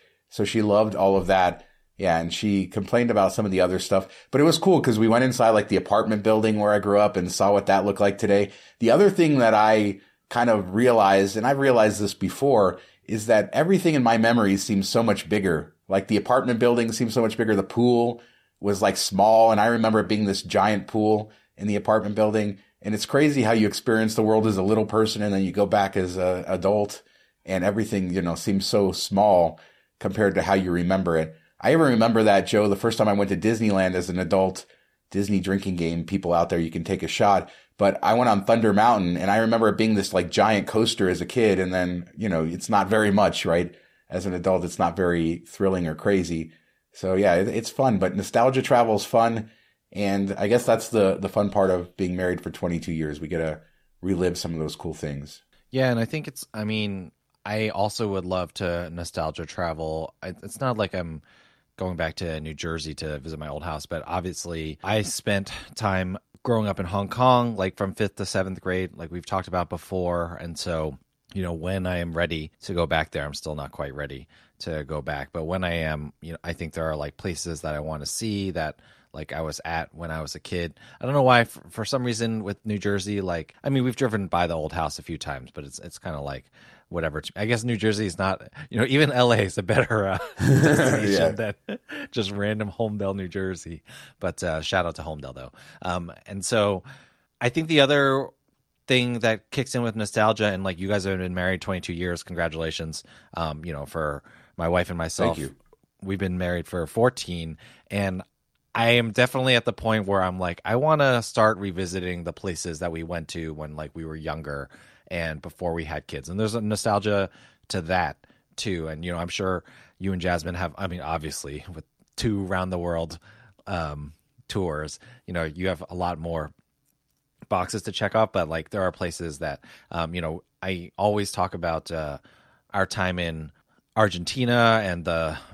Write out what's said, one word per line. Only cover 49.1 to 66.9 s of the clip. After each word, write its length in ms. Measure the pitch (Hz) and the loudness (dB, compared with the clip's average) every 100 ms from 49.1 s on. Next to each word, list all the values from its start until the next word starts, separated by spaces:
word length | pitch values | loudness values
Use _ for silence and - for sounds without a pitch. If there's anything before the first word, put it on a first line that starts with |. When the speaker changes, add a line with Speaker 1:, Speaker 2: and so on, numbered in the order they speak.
| 117 117 113 107 _ _ _ _ | 2 2 0 -6 _ _ _ _
Speaker 1:
and 420 | 95 101 98 98 | -4 -2 0 -2
I 140 | 98 101 | -2 2
guess 180 | 120 123 | 2 4
that's 240 | 113 - | 0 2
the, 280 | 113 95 - | 2 2 2
the 120 | 95 | -2
fun 220 | - 101 | 0 0
part 180 | 101 95 | 2 2
of 260 | 90 87 - | 2 -2 -4
being 200 | 92 90 | -4 0
married 260 | 90 90 | -2 -2
for 80 | 85 | -6
twenty-two 420 | - 90 85 85 | -6 -4 -4 -4
years. 280 | 80 76 73 | -4 -4 -6
We 80 | 80 | -6
get 100 | 82 | -4
to 240 | 80 78 - _ _ _ | -4 -6 -12 _ _ _
relive 340 | 90 92 92 85 | -4 0 0 -2
some 180 | 90 80 | -6 -6
of 40 | |
those 160 | 78 - | -6 -8
cool 200 | 82 78 | -10 -8
things. 480 | 78 71 71 - _ _ _ | -8 -8 -12 -18 _ _ _
Speaker 2:
Yeah, 220 | 131 131 | -2 0
and 80 | 117 | 0
I 60 | 113 | -2
think 220 | 156 147 | -6 -8
it's, 200 | 135 - 110 | -14 -14 -8
I 80 | |
mean, 480 | 107 110 104 98 92 _ _ _ 101 | -4 -4 -4 -6 -10 _ _ _ -8
I 240 | 107 110 | -4 -4
also 380 | - 104 - 110 | -2 -4 -2 -4
would 180 | 95 90 | -4 -4
love 260 | 92 87 - | -4 -4 -6
to 340 | 92 87 87 | -4 -4 -6
nostalgia 560 | 85 85 - 78 76 80 | -10 -8 -6 -6 -6 -10
travel. 720 | - 85 78 80 78 78 - | -6 -6 -4 -6 -6 -8 -12
I, 60 | 92 90 | -14 -14
it's 180 | 101 - | -16 -6
not 180 | 135 110 | -4 -2
like 180 | 98 92 | -2 -4
I'm 260 | 85 78 - _ _ _ _ - | -8 -10 -16 _ _ _ _ -8
going 220 | 92 85 | -6 -4
back 180 | 80 - | -6 -4
to 240 | 87 78 | -6 -6
New 160 | 78 76 | -8 -8
Jersey 400 | 82 82 76 73 | -6 -6 -8 -8
to 240 | 78 73 | -8 -8
visit 180 | 71 78 | -10 -12
my 100 | 76 | -10
old 140 | 73 | -8
house, 240 | 85 76 - | -8 -8 -8
but 160 | 82 - | -10 -6
obviously 720 | 90 90 80 87 82 78 76 | -6 -6 -8 -8 -8 -8 -8
I 200 | 95 107 | -2 -2
spent 480 | 101 - - 101 98 - - - | -2 -4 -2 -2 -4 -12 -14 -6
time 420 | 107 95 92 98 - _ | -2 -2 -2 -8 -12 _
growing 260 | - 113 107 | -2 0 0
up 120 | 95 | -4
in 80 | |
Hong 220 | 92 | -4